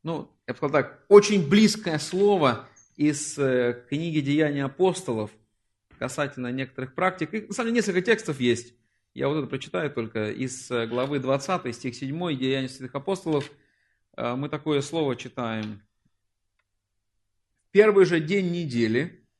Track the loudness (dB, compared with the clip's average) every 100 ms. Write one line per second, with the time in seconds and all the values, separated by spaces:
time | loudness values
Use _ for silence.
0 | -8 -10 -10 _ -12 -6 0 0 0 -10
1 | _ 10 10 0 4 6 6 4 -4 -4
2 | -4 2 4 4 2 2 -8 _ _ -2
3 | 0 0 -8 -2 0 2 0 -4 -6 -6
4 | -2 -2 0 0 0 -2 -6 0 0 0
5 | -6 -6 -6 _ _ _ _ _ _ -10
6 | -8 -4 -6 -6 -8 -6 -8 -8 -10 -2
7 | -2 -2 -6 -6 -8 -6 -2 0 0 -2
8 | 0 0 -2 -2 0 0 -4 _ _ _
9 | _ -4 -2 -2 -6 -8 -6 -6 -4 -6
10 | -6 -4 -4 -4 -8 -8 -6 -4 -2 -2
11 | -2 -2 0 -2 0 -4 -4 -8 -10 -8
12 | -8 -6 -4 -2 -2 -2 -4 -10 -12 -8
13 | -6 -6 -2 -2 -4 -16 _ _ _ _
14 | _ -8 -6 -4 -6 -6 -2 -2 -2 -2
15 | -2 -4 -8 -8 -6 -6 -6 -10 _ _
16 | _ _ _ _ _ _ _ _ _ _
17 | _ _ _ _ _ _ _ 6 6 8
18 | 6 4 0 -2 -2 -4 -2 0 2 2
19 | -2 -10 _